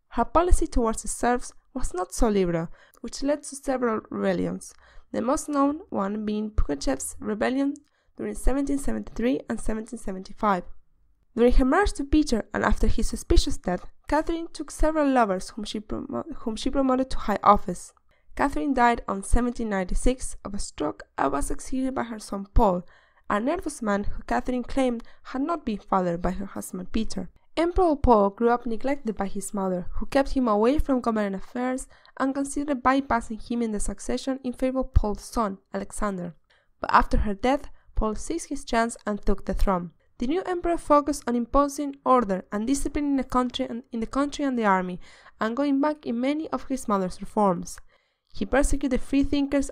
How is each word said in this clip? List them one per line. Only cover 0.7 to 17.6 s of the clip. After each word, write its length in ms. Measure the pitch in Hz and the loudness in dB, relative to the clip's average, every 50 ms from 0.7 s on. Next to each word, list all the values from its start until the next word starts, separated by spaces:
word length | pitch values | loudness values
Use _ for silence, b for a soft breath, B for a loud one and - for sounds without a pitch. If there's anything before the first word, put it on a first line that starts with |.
| - 262 233 220 220 - | 2 2 2 2 0 -2
the 60 | - | -6
serfs 460 | 208 - - - 240 240 247 - - - - _ _ - | -8 -6 -2 0 0 0 0 -2 -8 -14 -20 _ _ -4
was 200 | 254 - - - | -2 -2 0 0
not 200 | 359 370 - - | -4 -6 -4 2
so 140 | - 262 | 2 2
liberal, 400 | 220 208 196 185 175 170 165 165 - b b b b b b | 4 4 2 2 2 0 -2 -4 -6 b b b b b b
which 240 | - 233 - - 277 | -14 -12 -8 -4 -2
led 200 | 277 302 294 - | -2 -2 -2 -4
to 120 | - 269 | -14 -16
several 460 | - - 277 262 247 247 233 220 214 - - | -10 -4 -4 -2 0 0 -2 -2 -2 -6 -8
rebellions, 640 | - 202 196 190 180 185 180 170 185 196 - - - b b b b b b b - | -6 -2 -2 0 0 0 -2 -4 -4 -8 -12 -16 -20 b b b b b b b -6
the 80 | 208 | -4
most 260 | 220 247 294 302 - | 0 0 -2 -2 -2
known 320 | 302 294 277 277 285 294 320 427 - | -4 0 2 2 2 0 -4 -8 -6
one 360 | - 214 196 196 208 214 214 | -4 -4 -4 -2 -4 -4 -4
being 260 | 214 214 214 214 214 | -4 -4 -4 -4 -2
Pugachev's 640 | 214 - - - 285 277 - 277 262 269 - - - - | 0 0 0 0 0 -2 -2 -2 -2 -2 -6 -12 -12 -10
rebellion 540 | - 208 214 208 226 240 254 277 277 285 302 - _ _ _ _ _ _ _ | -6 -6 -4 -2 -2 0 0 0 0 -2 -2 -6 _ _ _ _ _ _ _
during 180 | - - 208 214 | -10 -8 -8 -6
seventeen 420 | - - 254 254 285 285 277 285 | 0 2 2 2 2 0 -2 -2
seventy-three 600 | 277 277 - 220 214 208 - - - 220 247 277 277 - | -2 -2 -2 -4 -4 -6 -8 -6 -2 0 0 0 -2 -4
and 140 | - 233 220 | -6 -8 -4
seventeen 360 | - - 220 220 220 - 247 | -2 -2 -2 -4 -6 -10 -12
seventy-five. 640 | 226 - 214 190 190 190 - - - 220 208 190 180 - - - - _ _ _ _ _ _ _ _ _ _ - | -10 -8 -8 -8 -8 -10 -12 -8 -2 0 0 0 0 -2 -8 -14 -16 _ _ _ _ _ _ _ _ _ _ 0
During 160 | 220 233 240 - | 4 6 8 8
her 100 | - 262 | 8 6
marriage 300 | 254 294 370 415 - - | 6 4 4 4 2 0
to 100 | - 277 | -4 -2
Peter 460 | - - 302 302 - 233 208 - - - | 2 4 4 4 4 0 -2 -2 -4 -2
and 120 | - - | 0 2
after 220 | 202 214 - 233 | 2 4 4 4
his 200 | 214 - - 214 | 4 4 4 4
suspicious 480 | - - - - - 339 339 - 294 - | 0 -2 -4 0 6 6 6 6 4 -2
death, 300 | - - 190 180 - - - - - _ - | -2 -2 -4 -4 -4 -6 -12 -18 -14 _ 0
Catherine 400 | 294 302 302 - 330 330 339 339 | 0 0 0 0 -4 -4 -6 -8
took 200 | - - 294 - | -10 -12 -12 -8
several 380 | - - 320 302 320 311 294 277 | 0 2 2 4 4 4 4 4
lovers 420 | 262 247 226 196 185 190 - - | 6 4 4 4 2 -4 -4 -8
whom 120 | - 220 208 | -10 -10 -10
she 160 | - - 214 | -8 -8 -10
promo-, 460 | - - 233 - - - 240 240 - 330 269 - | -8 -6 -8 -8 -6 -6 -6 -6 -6 -8 -10 -6
whom 180 | - 226 220 | -6 -6 -6
she 120 | 214 - 269 | -2 -2 0
promoted 400 | - 277 269 262 254 254 262 262 | 0 2 2 2 2 2 0 0
to 60 | - | 0
high 220 | - - - 208 - - | -2 0 0 0 4 6
office. 500 | - 208 202 | 6 6 6